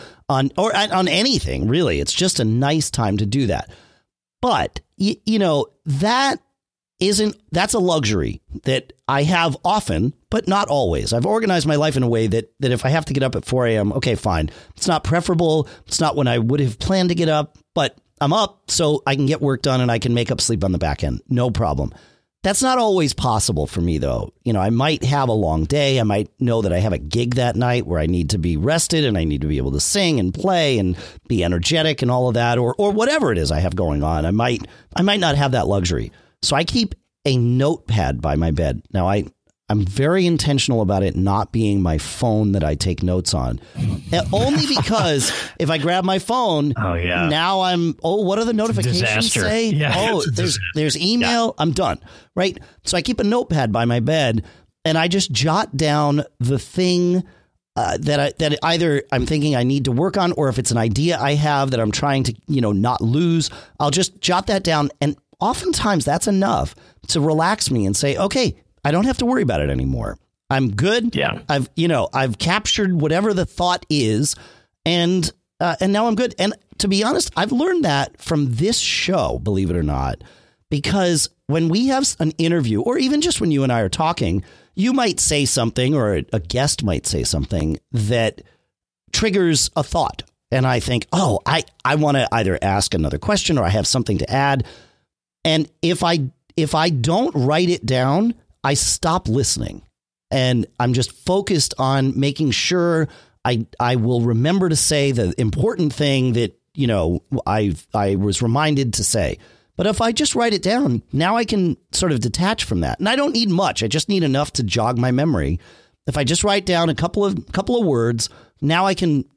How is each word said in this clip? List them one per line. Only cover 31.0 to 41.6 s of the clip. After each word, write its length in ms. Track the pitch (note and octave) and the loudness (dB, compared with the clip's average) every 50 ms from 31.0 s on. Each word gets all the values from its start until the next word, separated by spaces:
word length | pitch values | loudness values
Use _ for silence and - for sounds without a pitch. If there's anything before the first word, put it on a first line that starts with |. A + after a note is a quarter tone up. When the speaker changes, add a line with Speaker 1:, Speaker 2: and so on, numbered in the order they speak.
| - - - - _ | -6 -18 -20 -14 _
Speaker 1:
be 160 | - B2+ G2 F2 | -2 -2 0 0
energetic 580 | F2 F2+ E2+ E2+ - D#3+ D#3+ D#3 D#3+ D3 - | 0 0 0 0 0 0 0 0 0 0 0
and 100 | C3 A#2+ | 0 0
all 160 | B2 B2+ B2+ B2+ | 2 2 2 2
of 40 | A2+ | 2
that, 220 | A#2+ A#2 A#2+ A#2+ | 2 2 2 2
or, 180 | A#2+ B2 A#2+ B2+ | 2 0 0 0
or 140 | - G3+ G3+ | 0 0 0
whatever 400 | G3+ G#3+ A#3 C4 D4+ D#4 B3 C#3+ | 2 2 2 2 2 2 2 2
it 60 | A2 | 2
is 140 | E2+ D#2 C#2 | 0 0 0
I 80 | D#2 D2+ | 0 0
have 160 | F#2 F2 F2+ | 0 -2 -2
going 280 | F#2 F2+ D#2+ D2 C#2+ C#2+ | -2 -2 0 0 0 0
on. 220 | D#2 E2 D#2 D#2 | 0 -2 0 0
I 60 | E2+ | 0
might, 340 | G2 A2 A#2+ B2 B2 - - - - - - - - | 0 0 0 0 -2 -4 -6 -12 -20 -20 -16 -8 -2
I 60 | - | 0
might 180 | F3+ G3+ G3+ G#3 | 0 2 2 2
not 140 | F3 D#3+ C#3+ | 0 0 2
have 160 | C#3+ C#3+ C3+ B2+ | 2 0 0 0
that 140 | A#2 F2 | 0 0
luxury. 440 | - G2+ G2 F2 F2 E2+ B1 G#1+ - - - _ _ _ - | 0 0 0 0 0 -2 -2 -4 -6 -12 -18 _ _ _ -6
So 160 | - - C#3+ | -4 -2 0
I 80 | C#3 E3 | 0 -2
keep 300 | - - B3 A3+ F#3+ - - _ _ _ _ - | 0 0 -2 -2 -2 -6 -12 _ _ _ _ -2
a 120 | C#3+ C3 | 0 2
notepad 840 | B2 A#2 A#2+ B2 B2+ C3+ D3 E3 - - - A2+ G#2+ D#2 C2+ C#2 A#1+ | 2 2 2 2 2 2 0 0 -2 -2 -2 0 0 0 0 -2 -2
by 140 | - C#2+ D2 | -2 -2 0
my 160 | D2+ E2 E2 | 0 0 0
bed. 300 | D2+ D2+ E2 C#2+ B1+ - - - | 0 0 0 -2 -2 -4 -8 -6
Now, 160 | - F#2+ E2+ | -4 -2 0
I, 160 | F#2 G2+ G#2 - - _ _ _ _ _ _ _ - | 0 0 -2 -2 -6 _ _ _ _ _ _ _ -2
I'm 160 | G#2+ G#2+ G2 | 0 0 0
very 400 | F#2 G2 C3 C3+ D#3 F3+ F#3+ F#3 | 0 0 0 0 2 2 2 2
intentional 560 | F3 E3+ D3 - D3 C#3+ - - - B2+ A2+ | 2 2 0 0 0 0 0 0 0 0 0
about 220 | G#2+ F#2 G2+ F#2+ G2 | 2 2 0 0 0
it 120 | F2 - | 0 0
not 380 | - F#2 G2 G2 G#2+ G2+ - - | 0 0 0 0 0 -2 -2 -2
being 280 | A2+ | -2